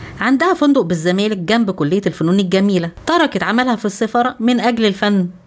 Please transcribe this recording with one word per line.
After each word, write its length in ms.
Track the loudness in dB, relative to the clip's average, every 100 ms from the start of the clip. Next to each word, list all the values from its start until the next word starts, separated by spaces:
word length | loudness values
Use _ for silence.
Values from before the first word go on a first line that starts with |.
| -16 -6
عندها 340 | 0 2 2
فندق 280 | 2 2 2
بالزمالك 560 | 0 -2 0 0 -2 -2
جنب 340 | 0 0 0
كلية 300 | -2 0 0 -2
الفنون 340 | -2 0 2
الجميلة، 500 | 2 2 2 0 -2 -8 -2
تركت 380 | 0 2 0
عملها 320 | 0 0 0 -2
في 100 | -4
السفارة 500 | -4 -2 0 -2 0
من 200 | 0 2
أجل 260 | 0 0 0
الفن. 420 | 0 0 2 0 -6